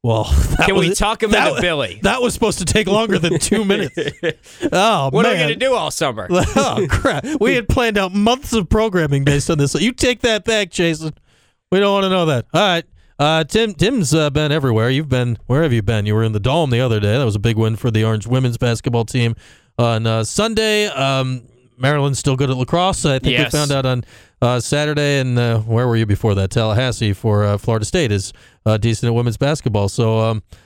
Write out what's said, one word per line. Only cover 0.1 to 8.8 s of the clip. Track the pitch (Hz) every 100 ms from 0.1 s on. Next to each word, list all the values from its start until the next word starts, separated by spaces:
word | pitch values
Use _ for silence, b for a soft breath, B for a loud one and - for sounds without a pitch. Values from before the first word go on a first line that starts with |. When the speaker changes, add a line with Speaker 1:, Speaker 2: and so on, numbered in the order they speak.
| 110
Speaker 1:
<laughs> | - - - -
that | 175
Speaker 2:
Can | 190
we | 165
Speaker 1:
was, | 196
Speaker 2:
talk | 208 220
him | 214
Speaker 1:
that | 208 -
Speaker 2:
into | -
Speaker 1:
wa-, |
Speaker 2:
Billy? | 175 151 110 92
Speaker 1:
that | 196 254
was | 247
supposed | - 220 -
to | 175
take | 214 190
longer | 208 226 190
than | 165 156
two | - 208 202
minutes. | 208 165 -
Speaker 2:
<laughs> | 143 - 170 - - - 339
Speaker 1:
Oh, | 175 214 190 139
Speaker 2:
What | 131
Speaker 1:
man. | -
Speaker 2:
are | 196
we |
gonna | - -
do | 262
all | 247 156
summer? | - 151 110 92
Speaker 1:
<laughs> |
Oh, | 180 - - 277 220 170
crap. | - 180 151 233 302
We | 226 262
had | -
planned | - 233 208
out | 190
months | 196 214 254 -
of | 226 175
programming | 220